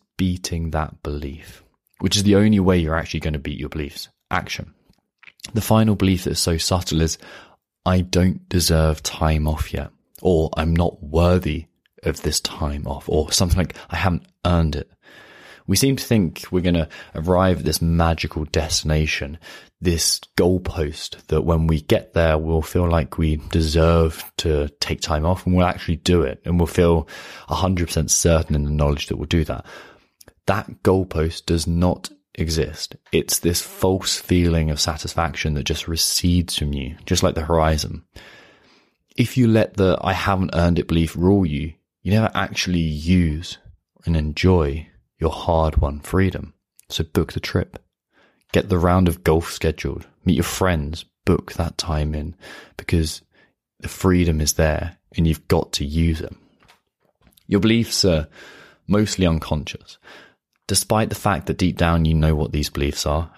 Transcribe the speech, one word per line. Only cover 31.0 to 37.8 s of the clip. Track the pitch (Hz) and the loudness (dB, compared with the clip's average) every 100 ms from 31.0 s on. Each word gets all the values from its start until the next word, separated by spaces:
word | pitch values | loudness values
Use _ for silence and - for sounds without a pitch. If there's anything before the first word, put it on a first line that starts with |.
| 92 82 80 - - | 0 -2 -2 -4 -2
does | 85 78 | -2 0
not | 85 90 - - - _ | 0 0 0 -8 -20 _
exist. | - 80 80 76 80 - - _ | -6 -4 -2 -4 -6 -14 -16 _
It's | 80 - - | -2 0 -2
this | 85 85 | -2 -2
false | - - 95 95 - - | -6 -2 0 0 -2 -6
feeling | - 90 87 82 78 | 0 2 4 2 0
of | 76 | -2
satisfaction | - 80 - - 82 - 80 | -4 -6 -6 -4 -4 -2 -4
that | 73 | -2
just | 67 76 - | -2 -2 -4
recedes | 80 - - 87 87 87 - | -4 -2 0 2 2 2 -2
from | 73 | -4
you, | 71 65 - - | -4 -6 -8 -4
just | 90 | 0
like | 90 78 | 0 0
the | |
horizon. | 80 82 78 78 | 0 2 2 0